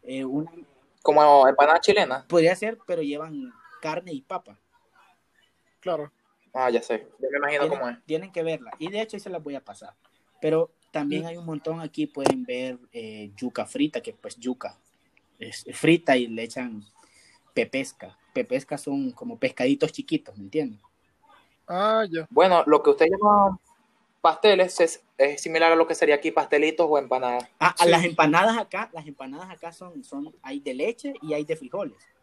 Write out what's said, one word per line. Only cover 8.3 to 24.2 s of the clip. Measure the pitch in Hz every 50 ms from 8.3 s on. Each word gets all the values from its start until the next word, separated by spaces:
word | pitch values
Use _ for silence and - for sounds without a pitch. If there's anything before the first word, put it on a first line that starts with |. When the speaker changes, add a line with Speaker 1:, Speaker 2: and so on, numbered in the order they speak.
Speaker 1:
que | _ 170 160
verla, | 165 160 147 123 113 - _
y | 156 175
de | 196 208
hecho | 220 220 -
ahí | 202
se | 196 202
las | 185 170 151
voy | 143 139
a | 135 _
pasar. | - 101 - - - _ _ _ _ _ _ _ _ _ _
Pero | - - 156 160 165 165 _ _ _ _
también | _ 156 147 143 151 156 156
Speaker 3:
Mm. | 165
Speaker 1:
hay | 170 175
un | 170
montón | 165 160 147 _ 160 160 165
aquí, | 160 151 _ - 151 143
pueden | _ 143 139 135 135 131 123
ver, | 120 123 123 127 131 127 123 123 _
eh, | _ 120 113 110 107 107 107 101 98 101
yuca | 127 123 - - 107
frita, | - - 139 143 156 - 120
que | - - 110
pues | _ _ - - _
yuca | 117 127 127 _ - 104 _ _ _ _ _ _ _ _ _ _ _ _ _ _
es | - 117 - - - - 123
frita | - - 156 165 170 165 - 135 127
y | 123 113
le | 113 110 113
echan | 117 - 135 127 123 113 107 104 _ _ _ _ _ _ _ _ _ _ _ _ _ _
pepesca. | - 113 - - 131 135 - - _ - 95 _ _ _ _ _
Pepesca | 131 120 - 127 139 143 _ 151 143
son | - 147 139 - 139 127
como | - - 123 120 - -
pescaditos | - 127 - - 254 - 139 - - - -
chiquitos, | - - - 160 151 _ - 95 101
¿me | 101
entiendes? | 98 - 156 151 127 107 104 _ _ _ _ _ _ _ _ _ _ _ _ _ _ _ _ _ -
Speaker 3:
Ah, | 175 180 202 214 220 220 220 196
ya. | 165 165 156 -
Speaker 2:
Bueno, | 233 139 175 190 180 170 - -
lo | 156 147 -
que | -
ustedes | 143 - - 156
llaman | 196 196 208 208 208 202 202 196 190 - _ _ _ _ _ _ _ _ _ _ _
pasteles | _